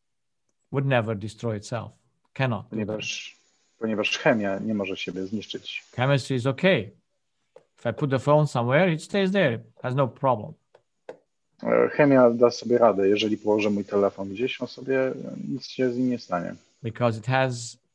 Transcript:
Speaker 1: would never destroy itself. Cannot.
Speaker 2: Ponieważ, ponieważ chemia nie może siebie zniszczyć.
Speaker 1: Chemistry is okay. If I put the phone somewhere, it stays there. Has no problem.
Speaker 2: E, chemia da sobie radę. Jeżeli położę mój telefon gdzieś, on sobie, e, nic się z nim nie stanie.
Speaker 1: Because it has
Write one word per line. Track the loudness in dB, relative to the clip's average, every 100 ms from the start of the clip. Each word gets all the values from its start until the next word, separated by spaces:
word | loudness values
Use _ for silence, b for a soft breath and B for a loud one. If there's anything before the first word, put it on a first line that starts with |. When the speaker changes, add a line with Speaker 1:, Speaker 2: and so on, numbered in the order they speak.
| _ _ _ _ _ _ -6
Speaker 1:
would | -2 2
never | 2 2 -4
destroy | -6 -6 -6 -6
itself. | -6 -10 -10 -16 _ _ _
Cannot. | -2 -2 -2 -6
Speaker 2:
Ponieważ, | -6 -4 -6 -6 -10 -12 _ _ _ _ -8
ponieważ | -4 -2 -2 0
chemia | 2 2 0 -4
nie | -4
może | -4 -4 -6
siebie | -8 -8 -6
zniszczyć. | -8 -8 -12 -10 -14 -10 -2
Speaker 1:
Chemistry | 0 0 0 -2
is | -2
okay. | 0 2 2 -2 -14 _ _ _ _ _ _ _ _
If | -6
I |
put | -2 0
the | 0
phone | 4 4 4
somewhere, | 0 2 4 4
it | 0
stays | -2 0 2
there. | 2 2 0 -8 _
Has | -4 0
no | -2
problem. | 0 0 0 -4 -16 _ _ _ _ -18 -18 _ _ _ -8
Speaker 2:
E, | 0 2 2
chemia | 4 6 8 6
da | 6 2
sobie | 2 0 4
radę. | 4 4 2
Jeżeli | 2 2 -2
położę | 0 2 2
mój | -2 0
telefon | 0 0 -2 -10
gdzieś, | -6 -6 -6
on | -10
sobie, | -10 -4 -2 -2
e, | -4 -12 -10 -8
nic | -8 -8
się | -2 -2
z | 0
nim | -2
nie | -2
stanie. | -4 -6 -6 -12 _ _
Speaker 1:
Because | -8 -2 -2 -2
it | 0
has | 0 0 -2 -10 -16 _